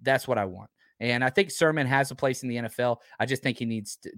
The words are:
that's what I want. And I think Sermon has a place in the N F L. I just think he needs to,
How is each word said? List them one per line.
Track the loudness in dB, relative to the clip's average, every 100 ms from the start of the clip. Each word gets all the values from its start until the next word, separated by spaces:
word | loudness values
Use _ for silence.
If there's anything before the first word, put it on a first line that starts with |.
that's | 0 2 2
what | 0
I |
want. | 0 -6 -18 _ _ -6
And | -2 2
I | 2
think | 2 2
Sermon | 4 2 4 2
has | 2 0
a |
place | 0 -2 0
in | -4
the | -4
N |
F | -6 -2
L. | 0 -2 -6 -4
I | -2
just | -2
think | -2 -2
he |
needs | -2 -4 -6 -12
to, | -14